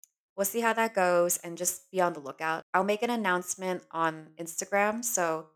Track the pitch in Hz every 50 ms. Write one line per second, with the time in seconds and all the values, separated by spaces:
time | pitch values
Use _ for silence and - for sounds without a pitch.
0 | _ - _ _ _ _ _ 190 196 196 - 233 233 226 220 226 226 226 226 196
1 | 180 180 175 175 175 175 175 - - 170 170 165 180 175 - - - _ - 185
2 | 175 175 170 156 139 131 139 - 160 160 160 165 - _ - 180 190 202 208 214
3 | 233 233 240 226 208 185 180 180 180 - - - 185 185 185 175 - - - 165
4 | 165 160 160 156 156 160 160 - 170 165 - - - - 202 202 202 208 220 233
5 | 240 - - 190 175 165 160 160 160 - _